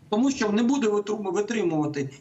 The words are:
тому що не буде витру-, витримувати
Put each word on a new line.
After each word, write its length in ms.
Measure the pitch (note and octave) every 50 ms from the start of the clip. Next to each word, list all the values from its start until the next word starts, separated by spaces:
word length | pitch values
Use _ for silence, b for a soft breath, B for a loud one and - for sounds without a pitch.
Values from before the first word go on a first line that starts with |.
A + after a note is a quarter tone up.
| - -
тому 220 | - G#3+ B3+ C#4
що 180 | C4+ - A3+ G#3
не 140 | G3+ G#3+ A#3+
буде 260 | A#3+ C#4 C#4 A#3 G#3+
витру-, 440 | G#3 G#3 G3+ - G#3+ A3 G#3 F#3+ F3+
витримувати 800 | G3+ G#3 G3+ A#3 A3 F#3+ F3 D#3+ D#3 D3 C#3+ C#3+ C#3+ C3+ C3+ B B